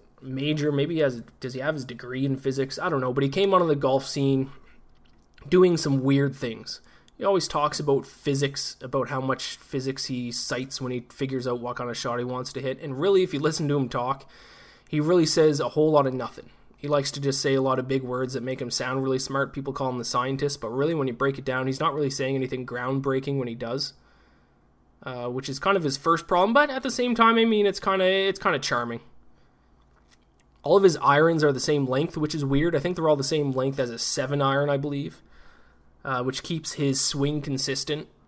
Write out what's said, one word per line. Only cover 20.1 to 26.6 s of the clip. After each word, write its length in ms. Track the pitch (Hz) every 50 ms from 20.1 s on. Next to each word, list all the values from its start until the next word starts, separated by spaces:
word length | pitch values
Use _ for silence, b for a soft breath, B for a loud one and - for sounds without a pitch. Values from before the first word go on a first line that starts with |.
| - 123 123 131 135 135 139 143 143 -
but 80 | - 110
really, 260 | 117 131 139 160 170
when 140 | 131 135 131
you 40 | 117
break 260 | 117 139 139 135 135
it 60 | 135
down, 220 | 135 127 131 131
he's 140 | 135 131 135
not 120 | 165 143 139
really 160 | 151 151 135
saying 280 | 139 - 135 131 135
anything 280 | 135 131 123 131 127 127
groundbreaking 720 | 123 123 123 123 127 135 135 135 139 131 131 131 143 139
when 120 | 139 127 120
he 80 | 117
does, 380 | 117 120 113 123 139 - - - b b b b b b b b b b b b b b b b _ _ _ _ _ -
uh, 240 | 135 127 123 120
which 220 | 123 123 131 135 139
is 100 | 135 135
kind 180 | - 202 202
of 60 | 190 165
his 140 | 143 135
first 320 | - - 170 165 156 - -
problem. 240 | 190 175 185 214 233
But 180 | 277